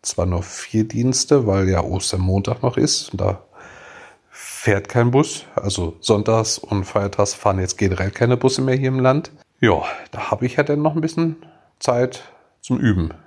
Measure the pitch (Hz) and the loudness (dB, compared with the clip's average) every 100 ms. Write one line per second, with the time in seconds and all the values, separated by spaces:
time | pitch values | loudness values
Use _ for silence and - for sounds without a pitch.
0 | - - 92 90 92 - - 110 110 - | -6 -2 -2 -2 -6 -12 -4 -2 0 0
1 | 123 120 - 143 110 98 95 90 85 92 | 0 0 2 4 4 2 2 2 0 -4
2 | - 98 92 98 - 117 123 - - - | -4 -2 0 0 0 -2 -2 0 0 0
3 | - - 95 98 _ - - - - - | -6 -2 -2 -2 _ -20 -20 -20 -20 -20
4 | - _ _ - - - 120 101 - 120 | -20 _ _ -18 -14 -4 0 0 0 2
5 | 120 131 151 - - - 101 95 85 - | 4 4 2 -4 -6 -4 -4 -4 -6 -6
6 | - 104 104 113 110 - - 101 95 107 | 0 2 4 2 0 -6 -4 -4 -2 -2
7 | 101 - 101 - 104 95 92 - 98 90 | -2 -2 -2 0 0 0 -2 0 0 0
8 | 95 - 120 123 131 131 131 131 131 131 | -4 0 2 4 2 2 0 0 0 2
9 | 131 139 - - _ _ 117 82 - - | 4 2 -2 -18 _ _ 4 4 0 -10
10 | - - - 104 123 - 143 147 156 160 | -14 -10 -4 -2 -2 0 0 0 0 0
11 | 160 165 165 160 - _ _ _ - 120 | -4 -2 -2 -4 -16 _ _ _ -2 0
12 | 127 - - - _ _ - 127 127 92 | 0 -4 -20 -20 _ _ -6 0 2 2
13 | 82 - | -2 -6